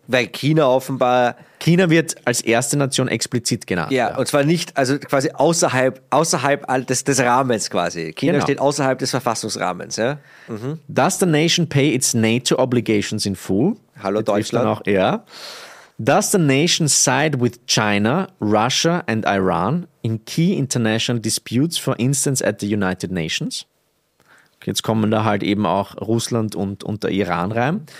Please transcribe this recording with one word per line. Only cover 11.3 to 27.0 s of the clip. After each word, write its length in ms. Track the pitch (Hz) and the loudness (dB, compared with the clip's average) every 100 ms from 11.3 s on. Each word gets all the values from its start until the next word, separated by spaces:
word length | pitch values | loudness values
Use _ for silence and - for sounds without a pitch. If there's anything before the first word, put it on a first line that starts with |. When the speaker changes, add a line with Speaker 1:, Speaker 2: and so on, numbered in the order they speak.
| 151 165 - 160 | 2 2 2 2
Speaker 2:
pay 260 | 139 135 | 2 2
its 200 | 123 - | 2 0
nato 440 | 117 110 120 - 135 | 2 2 2 0 0
obligations 680 | 127 123 113 104 - 107 104 | 2 0 2 0 0 -4 -4
in 100 | 92 | -4
full?“ 400 | - 95 170 - _ - | -2 0 0 -2 _ -8
Speaker 1:
Hallo 180 | 98 104 | -4 -2
Speaker 2:
Jetzt 80 | 113 | 0
trifft 260 | 104 - | -2 0
dann 100 | 117 | 0
Speaker 1:
Deutschland. 160 | 110 107 | 0 0
Speaker 2:
auch, 100 | - | 0
ja. 340 | 113 107 220 - - - - - - - - | 2 2 0 -6 -20 -18 -18 -20 -20 -18 -4
„Does 340 | 117 175 202 | 2 2 4
the 60 | 196 | 2
nation 500 | 147 135 165 - 151 | 4 4 2 2 2
side 500 | - 139 127 151 135 | 2 2 2 2 2
with 220 | 123 - - | 0 -2 -2
China, 600 | - 107 101 107 170 190 - | 0 2 2 2 0 -2 -4
Russia 600 | 104 107 120 - 165 175 - | 0 2 2 0 0 0 -2
and 200 | 110 - | -2 0
Iran 600 | 101 92 85 98 175 - _ | 2 2 2 0 -2 -6 _
in 240 | 117 113 | -6 -6
key 320 | - - 175 147 | -4 0 0 0
international 640 | 139 123 113 113 - 120 | -2 0 0 0 -2 -2
disputes, 560 | 110 - - 117 170 - | -2 -6 -2 0 0 -2
for 220 | 139 123 | -4 -2
instance 440 | 127 139 147 131 | 0 0 -2 0
at 180 | 104 107 | -2 -2
the 140 | 104 | -2
United 380 | 104 92 92 90 | -2 -2 -2 -4
Nations?“ 540 | 90 80 - 254 - - _ _ _ _ _ _ - _ _ | -4 -4 -4 -6 -10 -14 _ _ _ _ _ _ -20 _ _
Jetzt 180 | - 107 | -8 -4
kommen 300 | - 110 107 | -2 0 2
da 100 | 110 | 2
halt 220 | 110 101 | 0 0
eben 220 | 95 104 90 | 0 0 0
auch 300 | 95 98 - | 0 -2 -6
Russland 580 | 110 117 - 117 107 90 | -4 -2 -2 -4 -4 -4
und, 260 | 98 98 | -6 -6
und 220 | - 104 | -8 -6